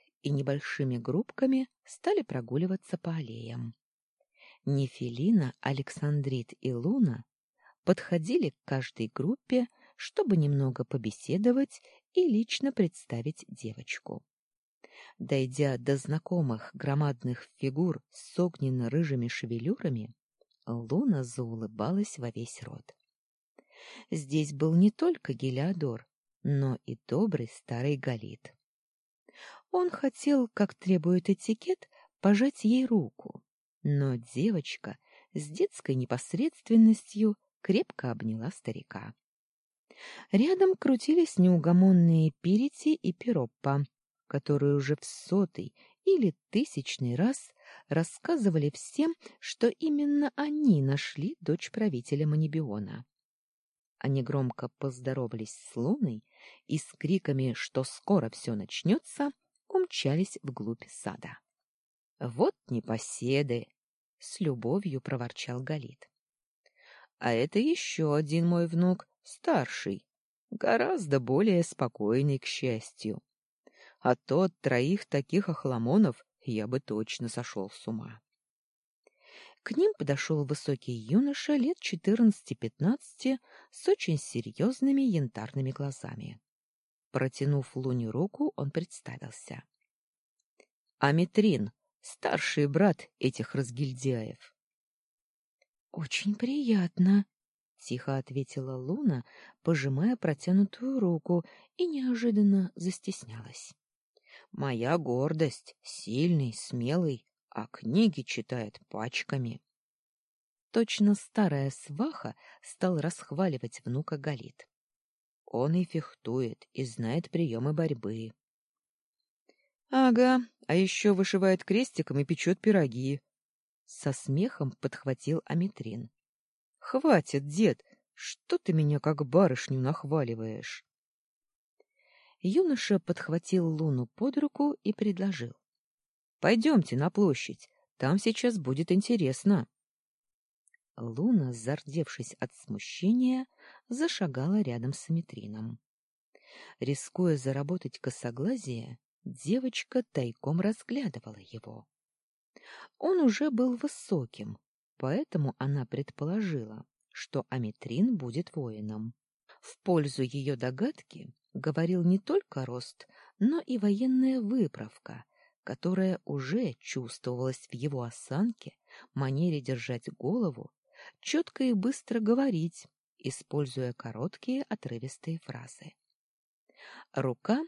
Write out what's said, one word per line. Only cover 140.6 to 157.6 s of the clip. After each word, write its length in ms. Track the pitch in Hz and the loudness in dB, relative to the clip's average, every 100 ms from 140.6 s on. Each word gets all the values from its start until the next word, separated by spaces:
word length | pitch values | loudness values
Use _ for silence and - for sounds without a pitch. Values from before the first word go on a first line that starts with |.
| _ _ _ - | _ _ _ -12
Луна, 560 | 117 117 208 226 127 | -8 -2 2 2 2
зардевшись 800 | 117 113 151 - 151 151 - 120 - | -4 -4 -4 -4 -4 -4 -6 -12 -8
от 140 | 131 | -10
смущения, 920 | - - 104 - - 185 240 254 262 262 _ - - - | -10 -12 -10 -10 -2 0 2 2 0 -4 _ -20 -18 -8
зашагала 760 | 240 339 - 175 127 147 214 | -4 -2 -2 -4 -2 0 2
рядом 320 | 147 120 123 | 0 -2 -4
с 160 | 139 - | -4 -2
Аметрином. 720 | 165 - - 104 107 113 117 _ _ _ _ _ _ - - - - | -2 -2 -10 -12 -10 -10 -12 _ _ _ _ _ _ -20 -20 -18 -6
Рискуя 580 | - 139 - - 180 147 | -4 -4 -4 0 2 2
заработать 600 | 131 135 143 185 127 - | 0 -2 -2 -4 -6 -8
косоглазие, 1000 | 131 - 123 120 175 254 151 117 117 120 _ _ | -8 -6 -8 -4 -2 -4 -6 -8 -10 -14 _ _
девочка 800 | - 127 139 240 254 - - 254 - | -14 -8 -2 0 -2 -6 -2 -2 -2
тайком 480 | - 120 - 139 165 | -2 -2 -4 -2 0
разглядывала 800 | 196 220 - 254 226 135 - 107 | 0 -2 -6 -4 -4 -6 -14 -18
его. 480 | 98 113 110 113 - _ _ _ _ _ _ - - - - - | -16 -16 -14 -18 -20 _ _ _ _ _ _ -20 -20 -20 -20 -4
Он 240 | 320 370 | 0 4
уже 280 | 269 202 302 | 4 4 0
был 260 | 226 254 240 | 2 0 0
высоким, 840 | 294 - - 175 117 - 107 107 _ _ _ - | -4 -6 -4 -2 -2 -10 -12 -14 _ _ _ -6
поэтому 580 | 131 185 320 165 139 - | -2 -2 -2 -2 -2 -2
она 280 | 135 143 120 | -2 -2 -4
предположила, 1000 | 120 139 - 147 208 202 147 110 107 - _ _ | -6 -8 -6 -4 -2 -2 -4 -6 -14 -20 _ _
что 340 | - - - - | -18 -8 -8 -4
Аметрин 640 | 127 | -4